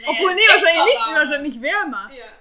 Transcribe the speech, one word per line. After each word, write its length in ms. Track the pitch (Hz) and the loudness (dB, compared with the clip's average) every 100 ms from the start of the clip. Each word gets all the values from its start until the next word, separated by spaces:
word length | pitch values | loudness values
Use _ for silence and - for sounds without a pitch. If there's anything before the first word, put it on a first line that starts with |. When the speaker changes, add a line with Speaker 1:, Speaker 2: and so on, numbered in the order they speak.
| 240 | -6
Speaker 1:
Obwohl, 260 | 339 370 | -2 0
nee, 60 | 359 | 2
Speaker 2:
extra 200 | 440 381 | 4 4
Speaker 1:
wahrscheinlich 220 | 359 330 | 4 2
nicht, 140 | 381 554 | 2 2
Speaker 2:
warm. 160 | 453 | 0
Speaker 1:
wahrscheinlich 480 | 311 277 285 285 233 | 0 0 -2 -6 -8
wärmer. 480 | 269 403 349 214 208 | -4 -4 -4 -8 -12
Speaker 3:
Ja. 200 | 262 233 - | -18 -20 -20